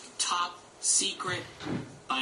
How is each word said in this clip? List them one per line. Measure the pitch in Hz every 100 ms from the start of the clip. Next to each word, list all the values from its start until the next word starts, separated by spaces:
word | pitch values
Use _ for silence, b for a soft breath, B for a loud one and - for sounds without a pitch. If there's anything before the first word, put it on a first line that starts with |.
| - -
top | - 175 175 - - -
secret | - - 196 190 180 180 - - - - - - -
by | 131